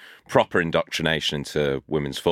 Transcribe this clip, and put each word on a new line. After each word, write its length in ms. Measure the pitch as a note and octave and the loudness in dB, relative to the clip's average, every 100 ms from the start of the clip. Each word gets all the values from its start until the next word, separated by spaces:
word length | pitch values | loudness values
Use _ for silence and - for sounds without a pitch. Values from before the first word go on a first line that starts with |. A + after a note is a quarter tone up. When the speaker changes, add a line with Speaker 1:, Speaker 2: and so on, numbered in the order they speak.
| - - - | -20 -20 0
Speaker 1:
proper 320 | C3 A2 G2+ | 2 2 0
indoctrination 760 | E2+ D#2+ - - D#2+ D#2 - D2+ | 0 0 -2 -2 -2 0 -2 -4
into 440 | C#2+ D2+ D2 C2+ - | -4 0 0 0 -2
women's 300 | D2+ C#2+ C2+ | -4 -2 -2
Speaker 2:
Mm-hmm. 60 | - | -2